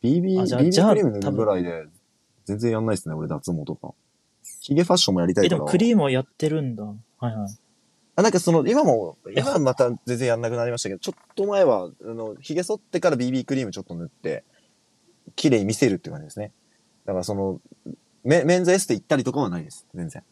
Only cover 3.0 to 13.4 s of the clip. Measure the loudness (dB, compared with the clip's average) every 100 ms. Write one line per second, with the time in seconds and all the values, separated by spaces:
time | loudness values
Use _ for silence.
3 | -4 -8 -6 -6 -6 -6 -6 -12 -12 -20
4 | _ _ _ _ -20 -20 -2 0 2 2
5 | 2 0 0 2 2 2 0 2 4 4
6 | 2 0 -2 _ -2 -2 -4 -6 -12 -14
7 | -20 _ -6 -6 -8 -12 _ _ _ _
8 | _ 0 2 2 2 2 4 2 4 2
9 | -2 -10 -4 -2 0 0 0 2 0 0
10 | -6 -2 0 0 -2 -2 -2 -4 -6 -8
11 | -10 -12 _ -4 -2 4 4 4 -2 -14
12 | -14 -10 -10 -12 -8 -6 -4 -6 _ 0
13 | 0 0 0 -2